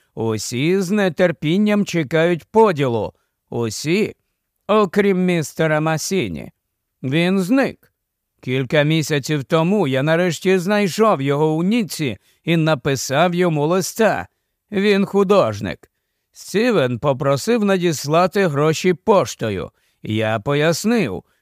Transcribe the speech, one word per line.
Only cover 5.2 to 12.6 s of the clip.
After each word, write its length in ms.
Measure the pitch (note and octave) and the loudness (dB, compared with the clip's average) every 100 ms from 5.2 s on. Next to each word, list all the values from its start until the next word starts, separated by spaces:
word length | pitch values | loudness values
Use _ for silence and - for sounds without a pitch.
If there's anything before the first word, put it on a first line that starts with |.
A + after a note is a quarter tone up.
містера 560 | F3+ F3 D3 - D#3+ D#3 | 2 0 -2 -2 0 0
Масіні. 720 | D#3 D#3+ - G3 A2+ D#2 A#1+ - _ _ _ _ | 0 -2 -2 -2 -2 -6 -12 -20 _ _ _ _
Він 380 | B2+ D3 F3 G3 | -4 0 2 0
зник. 520 | F3+ C4 A3 - _ _ _ _ _ _ | 0 0 0 -4 _ _ _ _ _ _
Кілька 420 | - C3 C3 D#3 | -4 -4 0 2
місяців 600 | D3 D#3+ D3+ D3 C3 D3+ | 2 2 0 -2 -2 -4
тому 440 | B2+ D#3+ D#3+ G#3+ D#3 | 0 0 2 0 0
я 140 | C3 | 0
нарешті 560 | D3 E3 F3+ D3+ F#3 F#3+ | 0 2 0 -2 0 0
знайшов 640 | E3+ G#3 G3+ D3 A3 F3 | 2 0 0 2 2 2
його 320 | C#3 C#3+ D#3 | 0 0 2
у 80 | D#3 | 0
Ніцці 540 | F3 A#3+ F3 - D3 G2+ _ _ | 0 0 -2 -4 -6 -6 _ _
і 120 | - | -2
написав 800 | E3 | 0